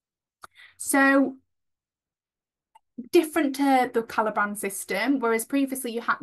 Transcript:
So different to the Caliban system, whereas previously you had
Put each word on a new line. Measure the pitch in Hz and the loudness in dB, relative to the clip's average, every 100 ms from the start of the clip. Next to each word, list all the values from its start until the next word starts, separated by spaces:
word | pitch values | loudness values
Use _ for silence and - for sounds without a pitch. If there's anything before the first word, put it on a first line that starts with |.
| _ _ _ _ - _ - - | _ _ _ _ -20 _ -20 -16
So | - 285 269 277 262 - _ _ _ _ _ _ _ _ _ _ _ _ _ _ _ - 247 | -2 2 4 4 2 -2 _ _ _ _ _ _ _ _ _ _ _ _ _ _ _ -18 2
different | 349 320 330 277 269 | 2 2 0 -2 0
to | 277 262 254 | 2 4 2
the | 233 | -2
Caliban | 226 - 214 214 202 | -4 -2 -2 0 -4
system, | 208 196 - - 196 233 277 | -4 -8 -8 -6 -4 0 0
whereas | 233 226 | 0 -2
previously | 226 277 269 262 247 | -2 -2 -2 -4 -6
you | 226 | -8
had | 226 220 | -4 -6